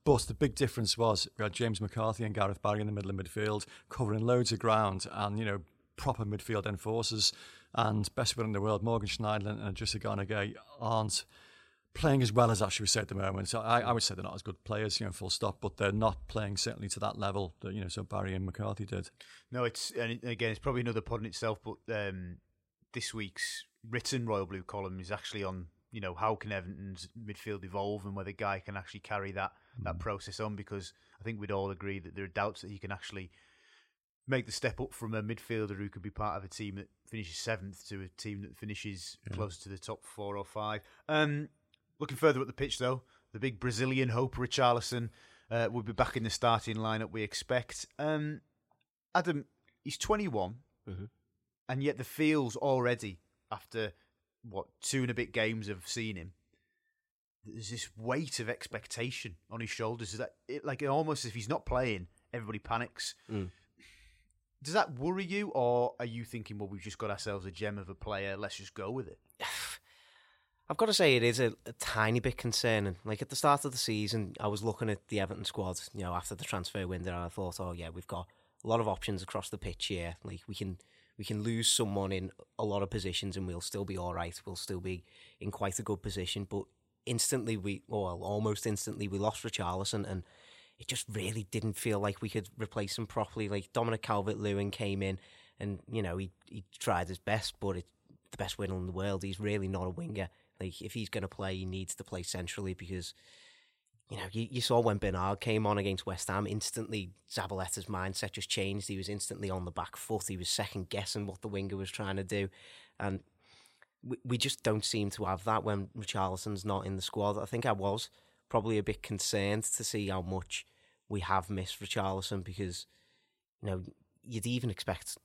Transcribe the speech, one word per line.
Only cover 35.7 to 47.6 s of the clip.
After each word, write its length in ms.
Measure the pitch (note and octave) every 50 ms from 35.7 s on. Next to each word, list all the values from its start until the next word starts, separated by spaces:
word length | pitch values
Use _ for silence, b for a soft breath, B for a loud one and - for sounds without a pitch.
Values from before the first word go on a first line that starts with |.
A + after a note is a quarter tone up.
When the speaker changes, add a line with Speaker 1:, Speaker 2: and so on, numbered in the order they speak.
| G2+
Speaker 2:
who 120 | F#2+ G#2 G2
could 140 | - G2
be 80 | F2+ G#2
part 260 | - - G#2+ G#2+ D#2+
of 80 | G2+ F#2+
a 40 | F#2
team 280 | - - A2 G2+ F#2+
that 120 | G2 G2 - _ _ _ -
finishes 300 | - A2+ G#2+ E2 E2 -
seventh 500 | - A#2 A2+ G2 F#2 G2 F#2+ - - -
to 140 | G#2 G2
a 60 | F#2+ F2+ - -
team 220 | - A2 G#2 G2
that 140 | G2+ - -
finishes 600 | - - G#2+ G#2 - - G#2+ G2 F2+ - - - - - -
Speaker 1:
Yeah. 60 | F#2+
Speaker 2:
close 240 | F#2 A2 G2 E2+ -
to 80 | - G2
the 100 | G2 F#2+
top 260 | - - A2 - -
four 320 | - - - G2+ G2+ G2+
or 80 | G2+ G2
five. 380 | - - G#2+ G#2+ G#2+ G#2+ G#2 b b b b b -
Um, 400 | D#3 D#3 D#3 D3 C#3+ D3 D3+ - _ _ _ _ _ _ _ _ _ -
looking 180 | D3 C#3+ C#3 -
further 220 | D#3+ D#3 C#3 C3
up 60 | C3+
the 60 | -
pitch, 260 | - - C#3+ C3 - -
though, 240 | B2+ B2 C3 B2+ b b b b b b
the 60 | - A2
big 180 | A#2+ C3+ A2+ F#2
Brazilian 520 | A#2+ B2 A2+ G#2+ B2+ C3 C3 C3 C3 B2
hope, 260 | A2+ A#2+ C3+ B2+ -
Richarlison, 720 | A#2 B2+ A#2+ - - C3 B2 A#2+ A#2+ A2+ - B2 B2 A#2 A2+ b b b b b b b b
uh, 180 | A2+ A#2 A#2 G2+
will 100 | A2+ A#2+
be 100 | G#2 A2
back 240 | A2 - B2 A#2 -
in 60 | B2 A2+
the 60 | A2
starting 460 | - - - A#2+ A#2 A2+ - A#2 A2
lineup, 340 | A2 A2 A2 A2 A2 A2 -
we 120 | - A2+
expect. 640 | G#2+ G2+ - - - - B2+ B2